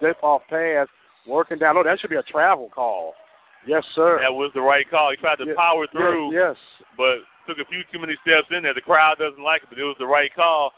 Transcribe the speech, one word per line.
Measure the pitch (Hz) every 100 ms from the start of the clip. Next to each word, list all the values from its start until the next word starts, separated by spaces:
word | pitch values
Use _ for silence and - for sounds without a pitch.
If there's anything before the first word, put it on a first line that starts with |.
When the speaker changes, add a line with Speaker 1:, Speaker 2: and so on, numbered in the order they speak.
Speaker 1:
dip-off | 156 165 147 143 -
pass, | 160 165 147 135 _ _ _ 113
working | 143 165 160
down. | 156 165
Oh, |
that | 160 190
should | -
be | 151
a |
travel | - 151 175 170 120
call. | - 120 95 82 - _ _ _ _ 123
Yes, | 156 -
sir. | - 165 160
Speaker 2:
That | 131
was | 131 143
the | 135
right | 131 143 139
call. | 165 147
He | 139
tried | 165 151
to | 160
Speaker 1:
Yes, | 151
Speaker 2:
power | 170 165
Speaker 1:
yes, | 151
Speaker 2:
through, | - 180 170 151
Speaker 1:
yes. | 165 180 135 - _ - -
Speaker 2:
but | 127 123 120 _ -
took | 156
a | 139
few | 180 180
too | 175
many | 160 147
steps | 165 156 143
in | 175
there. | 156
The | 127
crowd | - 160 156 156
doesn't | 156 139
like | 147 160
it, | -
but | 123
it |
was | 143 139
the | 127
right | 147 143
call. | - 170 156 139